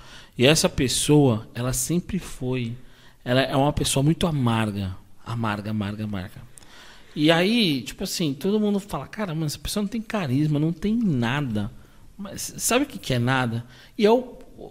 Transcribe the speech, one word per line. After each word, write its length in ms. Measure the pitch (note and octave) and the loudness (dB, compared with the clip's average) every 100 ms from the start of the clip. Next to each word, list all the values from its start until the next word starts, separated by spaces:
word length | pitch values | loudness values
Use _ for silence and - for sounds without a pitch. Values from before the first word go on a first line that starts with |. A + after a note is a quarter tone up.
| - - - - | -20 -20 -12 4
e 80 | |
essa 240 | B2 D#3+ F3+ | 6 6 4
pessoa, 800 | - B2+ - - D3 C3+ A2 - | 2 0 0 4 6 6 4 -2
ela 180 | - B2+ | -6 -4
sempre 460 | B2 - E3+ F3+ F#3 | -2 0 -2 -2 -6
foi, 560 | - - B2+ B2+ A#2 B2 - - - - | -6 -8 -4 -4 -4 -8 -14 -20 -20 -12
ela 160 | B2 B2+ | 0 2
é 160 | C3+ C#3+ | 2 2
uma 160 | C#3+ | 2
pessoa 300 | D3 D3 C#3 | 2 0 2
muito 240 | C#3 E3+ F3+ | 2 2 2
amarga, 680 | D3+ A#2+ A2+ A2 G2+ F#2+ F#2 - - | 2 2 2 0 -2 -4 -8 -14 -18
amarga, 460 | - A#2 A2+ G#2 G#2 | -10 -4 -2 -4 -4
amarga, 340 | A2 G2+ G#2 | -4 -4 -4
amarga. 380 | G#2+ G2+ F2+ - - - - - - - - | -6 -6 -8 -12 -20 -20 -20 -20 -20 -20 -12
E 160 | - D3+ | 0 4
aí, 500 | E3 F#3 A#3+ G3 C3+ | 4 4 2 2 0
tipo 240 | - - | -4 -8
assim, 300 | F#3+ - D#3+ | -6 -4 -4
todo 260 | C3+ F#3+ G#3+ | -2 -2 0
mundo 180 | G#3 G3+ | 2 0
fala, 280 | F#3+ D#3 C3 | -2 -8 -8
"Cara, 260 | - G3+ | -8 -6
mano, 120 | D#3 D#3 | -2 -4
essa 120 | - | -4
pessoa 240 | - G#3 | -6 -4
não 60 | G3+ | -4
tem 140 | A#3 | -4
carisma, 560 | G#3+ G#3+ D3+ C3 D3+ D3 | -4 -4 0 2 2 2
não 140 | D#3 | 0
tem 220 | F3 G3+ A#3 | 0 -2 0
nada." 760 | G#3+ C3 A#2 C#3 C#3 G#2 G2+ - - - - - | 2 2 0 0 -2 -2 -4 -8 -20 -20 -20 -16
Mas 340 | G3+ - - - | -14 -10 -10 -6
sabe 260 | - A#3+ | 0 0
o 40 | C#4+ | 0
que 100 | G3 | -4
que 160 | - | -4
é 40 | B2+ | 0
nada? 460 | A#2+ C3 B2 A2+ A#2+ - - - | 2 0 0 -4 -8 -16 -14 0
E 80 | |
é 60 | G#3 | 4
o, 240 | B3 B3 - - - - | 4 0 -12 -20 -18 -18